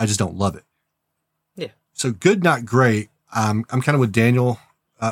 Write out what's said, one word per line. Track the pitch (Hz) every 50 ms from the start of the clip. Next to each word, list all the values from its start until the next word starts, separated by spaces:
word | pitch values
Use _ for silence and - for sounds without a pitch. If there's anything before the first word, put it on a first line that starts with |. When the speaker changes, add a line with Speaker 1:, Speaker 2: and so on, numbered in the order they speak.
Speaker 1:
I | 113
just | 107 104 98
don't | 104 87 87 90
love | 98 98 -
it. | - - _ _ _ _ _ _ _ _ _ _ _ _ _ _ _ _ _ _
Speaker 2:
Yeah. | - 165 123 - _ _ _ _
Speaker 1:
So | - - 131
good, | 117 98 - 170 214 196 170
not | 175 156 123 120
great. | 101 113 127 131 123 110 104 104 - _ _ _ _ -
Um, | 117 110 107 107 110 113 -
I'm | - 127
kinda | 127 - 147 143
with | 127 117
Daniel. | 95 117 113 117 123 127 123 123 120 - - _ _ _ _ _ _ _
Uh, | 113 113